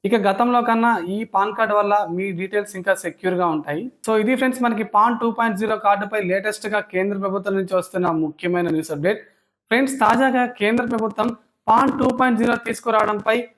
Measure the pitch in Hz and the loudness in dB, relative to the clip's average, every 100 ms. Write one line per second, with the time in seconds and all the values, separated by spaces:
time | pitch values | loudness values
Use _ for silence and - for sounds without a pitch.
0 | 196 226 196 190 240 247 233 226 233 220 | 2 2 2 2 2 2 2 2 2 0
1 | 175 202 226 190 202 214 220 208 202 208 | -2 -6 -2 -2 -2 0 2 2 2 2
2 | 208 175 196 170 190 208 202 190 185 185 | 0 -4 -4 -6 -4 -4 -4 -6 -2 -2
3 | 175 - 185 180 175 156 147 151 254 _ | -2 -4 -2 0 0 -2 -4 -6 -8 _
4 | - 220 214 254 254 254 240 220 214 208 | -2 0 2 2 0 0 -2 -2 0 2
5 | 226 233 233 226 226 196 220 214 202 202 | 2 2 -2 0 -2 0 -2 0 2 2
6 | 202 214 185 190 208 208 214 208 196 185 | 0 -4 -2 -2 -2 -6 -4 -4 -2 -2
7 | 196 196 196 196 196 196 190 185 175 185 | -2 -2 -4 -4 -2 -2 0 -2 -2 -2
8 | 180 160 156 151 180 175 170 160 160 147 | 0 0 -2 -4 -2 0 0 -2 -2 -2
9 | 170 214 - _ _ _ _ 233 269 269 | 0 -2 -8 _ _ _ _ 0 0 2
10 | 220 233 262 247 247 247 208 233 240 226 | 2 4 4 2 0 0 0 0 0 -2
11 | 220 214 226 233 _ _ - 226 269 - | -4 -2 -4 -4 _ _ 2 4 4 2
12 | 262 240 254 226 233 233 220 - 233 220 | 0 2 2 2 2 0 -4 -6 0 0
13 | 208 208 - 233 240 | 2 0 0 -2 -2